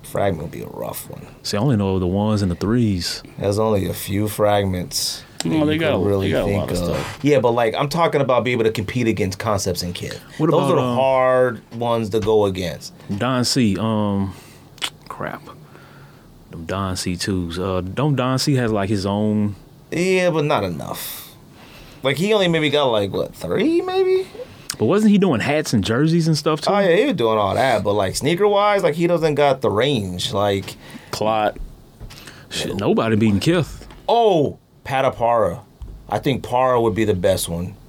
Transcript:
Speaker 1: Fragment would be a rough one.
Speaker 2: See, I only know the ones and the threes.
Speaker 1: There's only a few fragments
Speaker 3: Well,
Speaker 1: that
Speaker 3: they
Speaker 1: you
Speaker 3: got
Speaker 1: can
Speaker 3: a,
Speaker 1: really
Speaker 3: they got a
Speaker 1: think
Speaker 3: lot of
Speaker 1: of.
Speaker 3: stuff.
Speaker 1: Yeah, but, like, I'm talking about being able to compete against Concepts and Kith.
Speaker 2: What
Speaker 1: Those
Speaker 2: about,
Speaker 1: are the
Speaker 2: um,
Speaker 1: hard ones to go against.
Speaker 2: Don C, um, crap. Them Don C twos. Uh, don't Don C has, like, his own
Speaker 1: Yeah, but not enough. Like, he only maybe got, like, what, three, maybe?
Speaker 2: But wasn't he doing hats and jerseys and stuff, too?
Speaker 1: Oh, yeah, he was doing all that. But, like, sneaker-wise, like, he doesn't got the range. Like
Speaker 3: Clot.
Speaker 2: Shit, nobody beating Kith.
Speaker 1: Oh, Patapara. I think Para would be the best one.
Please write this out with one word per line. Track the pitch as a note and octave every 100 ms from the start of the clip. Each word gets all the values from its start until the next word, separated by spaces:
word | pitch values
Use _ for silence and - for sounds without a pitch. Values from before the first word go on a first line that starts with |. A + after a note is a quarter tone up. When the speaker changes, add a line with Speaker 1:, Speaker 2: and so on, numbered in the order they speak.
Speaker 1:
Fragment | - G2+ G2 E2+
would | D2+
be | C#2+
a | -
rough | - A#1+ - -
one. | - - -
Speaker 2:
See, | - G2+
I |
only | C3 A2+
know | G2 F#2+
the | F2+
ones | F#2+ G#2 G#2+
and | G2+
the | E2+
threes. | F#2 A#2+ A2+ F#2 E2+ - - -
Speaker 1:
There's | G2 G#2
only | A2 G#2 F2+
a |
few | E2+ - G2 G#2
fragments | G2+ G#2 G#2 G2 F2+ F2 - - - - - E3
Speaker 3:
Well, | D#3+
Speaker 1:
that | D3+
Speaker 3:
they | D#3
Speaker 1:
you |
Speaker 3:
got | D#3+
Speaker 1:
can | A#2
Speaker 3:
a, |
Speaker 1:
really | G2+ G2 F#2+
Speaker 3:
they |
got | C#3
a | G2+
Speaker 1:
think | G2+
Speaker 3:
lot | -
of | F2
Speaker 1:
of. | F2 C2+
Speaker 3:
stuff. | C2+ -
Speaker 1:
Yeah, | C#3 C#3+
but, | A#2+
like, | A#2 A#2 F#2
I'm | C#3+
talking | E3+ E3 D3
about | C3 B2
being | A2+ A#2+
able | A2
to |
compete | A2 G2 B2 A2+
against | G2+ F#2+ F#2+
Concepts | A#2 G2+ G2 F2
and | F2 E2+
Kith. | - - - -
Speaker 2:
What | D#3+
Speaker 1:
Those | D#3 C#3
Speaker 2:
about, |
Speaker 1:
are | D#3
the | B2+
Speaker 2:
um, | A#2+
Speaker 1:
hard | C3+ C3 B2+ B2+ B2+ A2 - A#2
ones | A#2 A#2 A2
to | A2+
go | G2+ A2 G2+
against. | F#2 F2+ C2+ - - - G2+
Speaker 2:
Don | A#2 B2+ A#2+
C, | - A2+ F2+
um, | A2 G#2+ G#2 G2 G2 F2+ - - - - - - -
crap. | - - - - - - - - - - - - - -
Them | E2+ E2+
Don | F#2+ G2 F#2
C | - F2
twos. | - F#2+ E2+ E2
Uh, | F#2+ F#2
don't | F#2 F#2 D3+ C3+
Don | B2+ C3
C | - C3+
has, | A#2+
like, | G#2+ G2
his | G#2 F#2+
own | G2+ G#2+ G#2+ G#2 G2 - - -
Speaker 1:
Yeah, | - F#3 F#3 F3+
but | D#3+
not | D3 C3+ F#2+
enough. | D#2+ A1+ - - - - - - - - - - -
Like, | - C3+
he | G3+
only | G#3+ F#3
maybe | E3 D3+
got, | C#3 C#3
like, | A2 G2+
what, | - D2
three, | - E2 G#2+ C4 E4+
maybe? | F#4 F#4+ F#4 F#4 F#4 - B4+ - - -
Speaker 2:
But | A2
wasn't | G3 A3
he | G3+
doing | F#3+ A#2+
hats | - D3 D3
and | A#2
jerseys | F#2+ A2+ D#3 E3+ E3
and | D3+
stuff, | E3+ D#3
too? | -
Speaker 1:
Oh, | G3+
yeah, | G3 E3+
he | C#4+
was |
doing | F#3 A2+ A2
all | G2
that. | G2 C3 A2
But, | G2+
like, | G#2 F#2+ F2+
sneaker-wise, | C3+ F3 G#3 G3+ G#3 G3+
like, | F3 D#3+
he | E3+
doesn't | E3+ D#3 C#3+
got | C#3+ C3+
the | A2
range. | G2 C3+ C3+ G2 F2+ -
Like | G2+ G#2 G2+ F#2+ - - - -
Speaker 3:
Clot. | - G#2+ A2 G#2+ - - - - - - - - - -
Speaker 2:
Shit, | - - G2
nobody | G#2+ G#3+ A2+ G#2+
beating | A2 G2
Kith. | D3+ F3 C#3+ - - - -
Speaker 1:
Oh, | A3+ A3+ F3+ C3 - _ -
Patapara. | - C3+ C3+ - A#2 A#2+ G2 E2+ - - - - -
I | G#2+
think | D3+ B2
Para | - B2 C3 B2
would | A2+ G2
be | G#2+
the |
best | F#2+ G2 F#2 -
one. | E2+ F#2 -